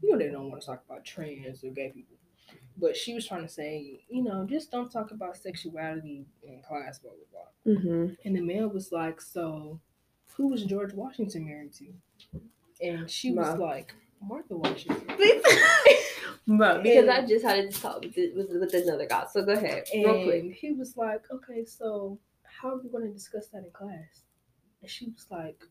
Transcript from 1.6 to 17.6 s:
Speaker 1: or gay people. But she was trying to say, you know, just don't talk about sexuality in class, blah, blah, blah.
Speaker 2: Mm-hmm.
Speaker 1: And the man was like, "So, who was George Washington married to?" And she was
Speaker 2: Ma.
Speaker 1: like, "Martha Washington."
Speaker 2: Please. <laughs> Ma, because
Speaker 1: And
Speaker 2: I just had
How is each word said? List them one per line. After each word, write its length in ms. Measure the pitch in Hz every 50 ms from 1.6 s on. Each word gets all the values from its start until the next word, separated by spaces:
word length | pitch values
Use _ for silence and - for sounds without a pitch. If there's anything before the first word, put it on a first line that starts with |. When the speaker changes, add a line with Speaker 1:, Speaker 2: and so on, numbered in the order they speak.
| 135
Speaker 1:
or 60 | 131
gay 200 | 131 139 135 131
people. 260 | - - - _ _ _ _ _ _ _ _ - - - - - -
But 200 | 185 170 156 -
she 180 | - - 240 233
was 120 | 240 233
trying 160 | - 190 175
to 60 | 160 160
say, 560 | - 160 147 151 156 151 143 139 131 - _ -
you 140 | 247 254
know, 240 | 247 214 190 190 190
just 240 | 196 277 320 - -
don't 200 | 247 247 240 247
talk 200 | - 226 214 -
about 260 | 220 214 - 359 -
sexuality 880 | - - 185 170 - - 165 165 156 160 160 160 160 156 151 143 139 135 - _ _
in 200 | 117 139 127 131
class, 360 | 135 - 151 147 135 143 139 -
blah, 100 | - -
blah, 320 | 98 80 - _ 98 92 - - _ _ -
blah. 100 | 226 208
Speaker 2:
Mm-hmm. 400 | 190 180 170 170 170 170 185 - - -
Speaker 1:
And 120 | 196 190
the 40 | 175
man 300 | 175 170 185 214 220 208
was 180 | 196 185 190 -
like, 280 | 175 165 160 165 160 -
"So, 600 | - - - 180 170 160 156 151 151 151 160 160 _ _ _ _ _ _ _ _ _ _ -
who 140 | - 277 277
was 160 | 254 220 202
George 300 | 190 196 202 202 196 202
Washington 500 | 196 233 262 - - 214 196 - 160 156
married 280 | 151 147 147 147 143 -
to?" 180 | - - 185 180 - _ _ _ _ - _ - - - - _ _ _ _ _ -
And 300 | 175 175 170 165 165 165
she 220 | - - - -
was 260 | 175 170 165 151 165 180
Speaker 2:
Ma. 60 | 170
Speaker 1:
like, 300 | 156 135 131 - - - - _ _ _ _
"Martha 360 | 202 196 247 320 - - -
Washington." 500 | 165 - - - - - - - - - - -
Speaker 2:
Please. 260 | - 403 427 - - -
<laughs> 640 | 523 381 - 359 - - - - 571 - - - - - - - - - - -
Ma, 320 | 220 214 214 214 185 170 175
because 240 | 196 233 240 262
Speaker 1:
And 80 | 226 254
Speaker 2:
I 160 | 247 262 247
just 180 | 220 214 226 247
had 240 | 214 196 196